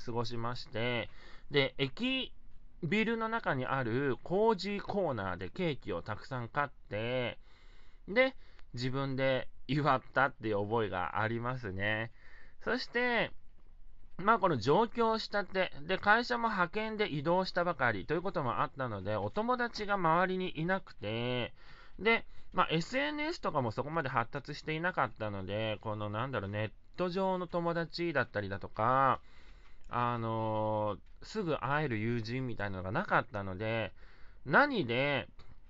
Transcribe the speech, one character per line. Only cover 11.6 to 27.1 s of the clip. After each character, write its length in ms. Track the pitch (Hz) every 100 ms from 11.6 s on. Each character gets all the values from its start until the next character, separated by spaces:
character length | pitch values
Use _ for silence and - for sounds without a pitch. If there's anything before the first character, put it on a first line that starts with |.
| 110
ね。 400 | 92 104 110 113 - - - - -
そ 120 | - 240
し 120 | -
て、 420 | 233 247 233 156 - - - - - - - - -
ま 160 | 196
あ、 40 | 226
こ 100 | 190
の 100 | 135
上 280 | 107 170 233
京 320 | 240 226 220
し 100 | -
た 160 | 208
て、 280 | 196 190 175 - 151
で、 120 | 190
会 260 | 208 220
社 140 | 247 240
も 100 | 233
派 260 | 208 175
遣 220 | 214 220 214
で 120 | 208
移 140 | 151
動 220 | 147 180
し 80 | 185
た 120 | 180
ば 100 | 175
か 160 | 170 123
り 160 | 101 85
と 80 |
い 40 | 160
う 40 |
こ 80 | 190
と 120 | 180
も 200 | 131 113
あ 40 | 147
っ 40 | 139
た 120 | 127
の 140 | 104
で、 140 | 95 107
お 140 | 104
友 260 | - 233 247
達 300 | 240 - 202
が 80 |
周 400 | 202 165 165 185
り 40 | 185
に 120 | 185 -
い 60 |
な 160 | 165 190
く 140 | -
て、 580 | - 101 113 120 123 113 - - - - -
で、 260 | 202 226 - - -
ま 120 | -
あ、 40 | -
エ 100 | 160
ス 160 | 165 254
エ 140 | 285
ヌ 140 | 294
エ 80 | 302
ス 80 | 349
と 100 | -
か 100 | 151
も 120 | 120
そ 100 | 107
こ 80 | 135
ま 140 | 160
で 40 | 151
発 220 | 135 120
達 240 | 143 -
し 80 | 147
て 120 | -
い 60 | 156
な 120 | 180
か 120 | 175
っ 60 | 127 -
た 120 | 107
の 140 | 101
で、 340 | 92 104 110 107
こ 160 | 113 107
の、 140 | 104
な 160 | 107 131
ん 40 |
だ 80 | 123
ろ 80 | 98
う、 40 |
ネ 160 | 104 107
ッ 40 | - - -
ト 120 |
上 300 | 180